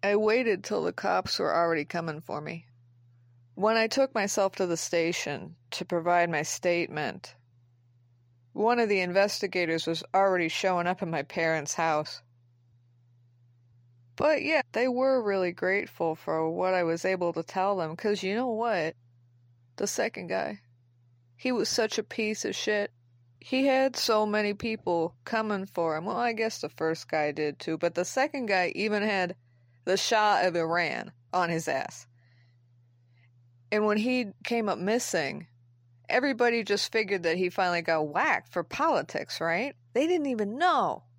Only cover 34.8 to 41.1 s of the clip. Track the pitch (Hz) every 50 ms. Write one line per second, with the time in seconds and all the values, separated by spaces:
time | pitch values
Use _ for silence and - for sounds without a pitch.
34.8 | 175 196 220 247 240 - - 175 147 135 - - 170 - _ _ _ _ _ _
35.8 | _ _ _ _ _ - - 247 247 285 269 220 247 240 233 233 220 196 202 202
36.8 | - - - 226 220 190 202 190 170 170 160 180 185 180 - - 190 180 175 170
37.8 | 165 170 165 160 151 147 147 - - 311 233 - - - - 180 165 - - -
38.8 | 285 330 294 180 - - - - - - - - - 165 165 180 240 285 - _
39.8 | _ _ _ 233 294 330 359 349 294 277 254 214 214 202 214 269 339 370 330 269
40.8 | 202 160 127 - - _